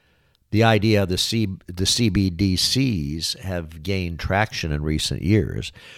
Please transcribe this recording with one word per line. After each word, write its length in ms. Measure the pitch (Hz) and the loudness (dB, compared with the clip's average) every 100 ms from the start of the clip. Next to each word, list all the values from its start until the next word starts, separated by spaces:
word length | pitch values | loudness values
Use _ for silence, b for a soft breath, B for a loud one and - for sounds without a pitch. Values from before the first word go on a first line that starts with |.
| _ _ _ _ - | _ _ _ _ -2
The 120 | 104 | 2
idea 400 | 113 107 110 104 | 4 4 4 2
of 60 | 90 | 2
the 80 | 90 | 0
C-, 400 | - 113 101 92 - | -2 -2 -2 -6 -10
the 180 | 90 95 | -4 0
C 240 | - 117 | 2 2
B 200 | 98 95 | 2 2
D 260 | 85 98 90 | 2 0 2
Cs 800 | - 127 135 95 71 80 - - | 0 0 0 0 -4 -4 -6 -6
have 400 | 95 90 78 80 | -6 -6 -8 -10
gained 380 | 80 95 87 80 | -4 -4 -4 -4
traction 520 | - 95 107 - 80 | -2 0 0 -2 -4
in 120 | 73 | -2
recent 400 | 78 76 - - | 0 -2 -2 -2
years, 480 | 82 107 64 50 - - B | 2 4 2 -4 -8 -12 B